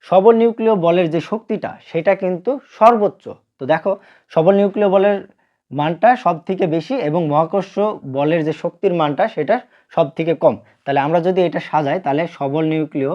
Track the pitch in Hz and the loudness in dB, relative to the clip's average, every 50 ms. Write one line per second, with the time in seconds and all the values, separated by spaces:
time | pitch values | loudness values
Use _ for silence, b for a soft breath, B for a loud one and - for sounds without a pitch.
0 | - - 175 190 190 226 226 226 233 233 220 226 220 220 220 190 165 170 170 185 | -4 2 2 4 6 6 4 6 2 0 0 0 0 0 2 2 2 2 2 2
1 | 180 160 151 165 147 - 208 226 - _ 220 196 - - - - - - - 165 | 2 0 -2 -4 -4 -4 -8 -10 -6 _ -8 -6 -6 -10 -12 -14 -20 -8 -8 -2
2 | 165 196 196 196 196 180 185 170 180 233 277 262 _ _ - - 214 233 240 220 | 0 0 0 0 -2 -4 -4 -4 -4 -6 -6 -6 _ _ -2 4 6 6 6 6
3 | 208 190 - _ _ 117 92 _ _ _ _ _ 135 127 156 160 - 196 196 196 | 0 -2 -2 _ _ -18 -18 _ _ _ _ _ -2 -2 -2 0 0 -4 -4 -4
4 | b b b b b b - 165 160 180 196 196 202 202 190 208 208 196 185 196 | b b b b b b -2 2 4 4 4 4 2 0 0 0 0 2 4 4
5 | 196 208 202 196 190 - _ _ _ _ _ _ _ _ 131 139 147 160 170 160 | 4 2 0 -2 -6 -14 _ _ _ _ _ _ _ _ -6 -4 -2 -4 -2 2
6 | - 233 254 240 - 175 170 156 - - 190 190 214 165 151 165 156 - 262 269 | 2 2 2 2 0 -2 -2 -2 -6 -8 -2 -2 -2 0 0 -2 -2 -4 -4 -4
7 | - 151 151 180 170 151 143 151 165 156 - 196 180 - - 202 208 214 208 - | -2 -2 -2 -2 -2 0 0 0 0 0 -2 -4 -4 -4 -4 -2 -2 -2 -2 -6
8 | - 139 131 139 143 151 165 170 151 156 156 - - 170 - _ - 196 175 170 | -12 -8 -4 -2 0 0 0 0 -2 -4 -6 -6 -8 -8 -8 _ -2 -2 0 0
9 | 156 147 143 135 196 226 - 170 151 135 220 254 - b b b b b - 165 | 0 0 0 -2 -2 -2 -2 -6 -2 -2 -2 -4 -4 b b b b b -2 -2
10 | 170 143 - - 165 165 160 - 170 151 113 98 b b b b _ - 139 139 | -2 -2 -2 -6 -2 -2 -2 2 2 0 0 0 b b b b _ -2 -2 0
11 | 135 147 165 175 165 180 190 190 180 165 - 175 - - - 156 151 139 151 185 | 0 0 0 0 0 0 0 2 0 0 -2 -6 -8 -2 -2 -2 0 0 -4 -4
12 | - 143 139 151 170 160 - - 143 139 139 160 160 156 156 156 156 151 - 147 | -2 -2 -2 -2 -4 -6 -6 -6 -6 -4 -2 -2 -2 -2 -2 -2 -4 -4 -4 -4
13 | 135 139 | -4 -4